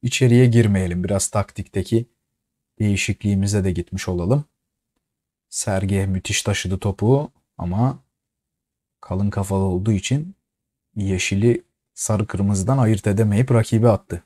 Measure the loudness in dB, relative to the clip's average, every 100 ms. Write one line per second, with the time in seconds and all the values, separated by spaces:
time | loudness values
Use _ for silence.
0 | -4 0 4 6 6 6 4 2 0 -4
1 | -2 -2 -2 -4 -6 -8 -8 -6 -2 -2
2 | -2 _ _ _ _ _ _ _ -2 0
3 | -2 -2 0 0 0 0 0 -2 -6 -8
4 | -6 -4 0 -2 -2 _ _ _ _ _
5 | _ _ _ _ _ -8 -4 -2 0 0
6 | 0 -2 -2 -4 -2 -4 -2 -2 -4 -2
7 | 2 2 0 _ _ _ -6 0 -2 -2
8 | _ _ _ _ _ _ _ _ _ _
9 | -8 -4 -2 -2 -4 -2 0 -2 0 -2
10 | 0 -4 -4 -14 _ _ _ _ _ -6
11 | -4 -2 -2 2 2 0 -4 _ _ -12
12 | -4 -2 -2 -2 0 0 0 2 2 2
13 | 0 0 2 2 2 2 2 2 4 2
14 | _ -12